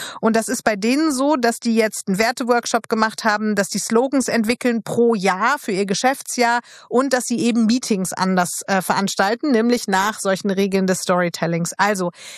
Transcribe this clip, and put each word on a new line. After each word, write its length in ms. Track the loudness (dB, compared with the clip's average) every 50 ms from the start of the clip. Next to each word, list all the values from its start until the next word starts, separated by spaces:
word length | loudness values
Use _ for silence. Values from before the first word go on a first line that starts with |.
| -12 -12 -6 -2
Und 120 | 0 2 2
das 140 | 2 0 -2
ist 160 | -4 -2 0
bei 120 | -2 -2
denen 360 | 0 0 0 2 2 2 0
so, 240 | 0 0 0 0 2
dass 220 | 2 2 0 0 0
die 140 | -2 0 2
jetzt 320 | 2 2 0 -2 -6 -4 -4
einen 80 | 0 0
Werteworkshop 720 | 0 0 -2 -2 -2 0 0 0 0 -2 -4 -4 -2 -2
gemacht 340 | 0 0 0 0 0 -2 0
haben, 300 | 0 0 0 0 0 0
dass 140 | 0 -2 -2
die 100 | -2 -6
Slogans 500 | -2 0 2 2 2 2 0 0 0 0
entwickeln 540 | 0 0 0 0 -2 0 0 0 0 0
pro 320 | -2 -2 0 2 4 4 4
Jahr 440 | 2 2 0 2 2 2 0 0 0
für 140 | -2 -4
ihr 120 | -2 -2 0
Geschäftsjahr 760 | -2 0 0 0 0 0 0 -6 -6 -2 0 2 2 2 0 -4 -8 -20 -20 -8 -2
und 140 | 0 2 2 2
dass 120 | 2 0 0
sie 160 | 0 -2 0
eben 260 | 0 2 2 2 2
Meetings 460 | 2 2 0 0 0 -2 0 -2 -4
anders, 480 | -4 -2 0 0 2 2 0 0 -2 -8 -4 -2
äh, 120 | 0 0
veranstalten, 720 | 0 0 0 0 0 -2 0 0 0 0 0 -2 0 2
nämlich 380 | 2 4 4 2 2 0 0 0
nach 320 | 0 0 0 0 -2 -2
solchen 300 | -2 -2 -2 0 0 -2
Regeln 360 | 0 0 0 2 2 0 2
des 140 | 2 0 0
Storytellings. 720 | 0 0 0 2 0 -2 -2 -2 -2 -2 -2 -2 -4 -4 0
Also, 340 | 0 0 0 0 0 -2 -4 -6 -10 -20 -20 -20